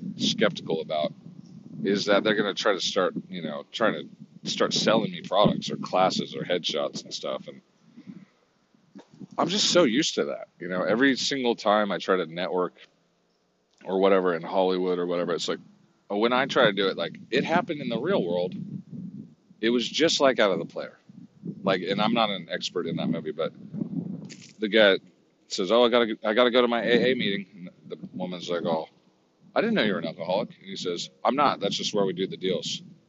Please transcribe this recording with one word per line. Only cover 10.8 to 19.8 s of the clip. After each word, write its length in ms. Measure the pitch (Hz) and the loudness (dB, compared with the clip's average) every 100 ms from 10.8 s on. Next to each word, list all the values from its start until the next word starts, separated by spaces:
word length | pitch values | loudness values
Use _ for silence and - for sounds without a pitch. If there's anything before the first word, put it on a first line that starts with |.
Every 320 | 87 110 139 123 | 0 4 4 2
single 380 | - 139 123 | -2 0 0
time 380 | 110 107 104 104 | 0 4 4 2
I 60 | 85 | -2
try 180 | - 92 | 0 0
to 100 | 80 | 0
network 480 | 82 87 90 90 - - _ _ _ _ _ _ _ _ _ | -4 -2 0 -2 -4 -20 _ _ _ _ _ _ _ _ _
or 160 | - 95 | -4 2
whatever 340 | 95 98 90 | 4 4 4
in 80 | 82 | 0
Hollywood 560 | 85 95 92 92 92 90 | -2 0 2 2 0 0
or 80 | 87 | 0
whatever, 280 | 87 85 | -2 0
it's 140 | 80 - | -2 -2
like, 120 | 85 - _ _ _ _ | -6 -8 _ _ _ _
oh, 80 | 101 | 0
when 160 | 117 | 2
I 140 | 127 135 | 2 2
try 180 | 147 | 4
to 80 | 113 | 4
do 160 | 101 98 | 4 0
it, 80 | 85 | 0
like, 220 | 85 78 - | -6 -8 -4
it 140 | 131 | -2
happened 380 | 143 170 175 151 | 0 -2 -2 -6
in 80 | 127 | -4
the 80 | 113 | -4
real 240 | 151 190 | 0 -2
world. 300 | 92 87 92 - - - - - - - - - _ - | 0 -2 -2 -6 -10 -12 -12 -14 -12 -14 -18 -20 _ -4
It 100 | 110 | 0
was 180 | 123 | 0